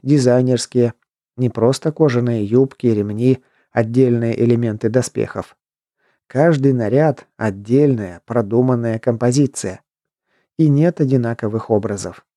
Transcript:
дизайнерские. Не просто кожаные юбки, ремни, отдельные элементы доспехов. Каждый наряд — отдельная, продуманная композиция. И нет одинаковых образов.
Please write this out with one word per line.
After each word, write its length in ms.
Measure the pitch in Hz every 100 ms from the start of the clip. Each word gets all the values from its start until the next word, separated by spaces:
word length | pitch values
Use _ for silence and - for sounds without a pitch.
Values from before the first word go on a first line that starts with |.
дизайнерские. 920 | 131 147 123 123 127 120 - 123 120 - _ _ _ -
Не 140 | 123
просто 420 | - 117 135 160
кожаные 520 | 156 156 120 120 117
юбки, 420 | 104 120 135 - 120
ремни, 560 | 104 104 104 127 131 _ _ _
отдельные 680 | 120 113 120 127 117 117 110
элементы 480 | 120 117 117 107 110
доспехов. 680 | 127 - - 101 - - _ _ _ _ _ _ _ _
Каждый 460 | 131 165 147 139
наряд — 540 | 127 104 131 156 - - -
отдельная, 880 | 110 98 101 131 147 120 95 85
продуманная 760 | - 117 101 113 127 120 117 110
композиция. 840 | - 117 120 131 139 - 92 95 _ _ _ _ _ _ _ -
И 100 | 156
нет 320 | 143 170 165
одинаковых 680 | 135 131 117 117 107 110 -
образов. 540 | 107 104 98 92 - _